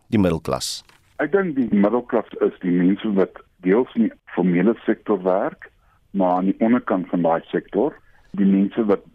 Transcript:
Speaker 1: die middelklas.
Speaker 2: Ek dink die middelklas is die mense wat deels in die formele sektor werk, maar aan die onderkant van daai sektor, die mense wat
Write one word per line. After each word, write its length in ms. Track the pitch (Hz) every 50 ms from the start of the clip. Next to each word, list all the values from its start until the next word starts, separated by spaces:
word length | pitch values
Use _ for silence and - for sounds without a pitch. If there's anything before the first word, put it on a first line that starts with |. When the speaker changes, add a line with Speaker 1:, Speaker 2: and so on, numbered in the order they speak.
| _ -
Speaker 1:
die 100 | 117 107
middelklas. 640 | 95 87 82 78 - - 65 64 - - - - - _ _ _ _ _ _ -
Speaker 2:
Ek 120 | 151 151
dink 240 | 196 196 190 175 139
die 140 | 135 120 104 104 101
middelklas 480 | 98 104 113 123 120 - 127 110 - - - -
is 120 | 107 98 - -
die 120 | - 92
mense 420 | 87 90 87 92 101 - - 110 101
wat 180 | 95 90 - - - - _ _ _
deels 260 | - 92 98 120 131 - -
in 80 | 117
die 100 | 110 95 - _ _ - -
formele 420 | 90 90 92 87 87 92 113 113 - -
sektor 360 | - 110 - - - 104 92 90
werk, 480 | 92 90 101 123 160 - _ - - _ _ _ _ _ _ _ _
maar 200 | - 98 92 90
aan 140 | 90 90 95
die 140 | 95 - -
onderkant 480 | 113 113 123 120 - - 104 92 85 -
van 120 | - 87
daai 200 | 82 80 82 82 - -
sektor, 420 | - 85 - - - 98 123 156 - - _ _ - _ _ -
die 140 | - 190 -
mense 400 | 98 98 98 101 98 - 120 113
wat 180 | 104 98 - - -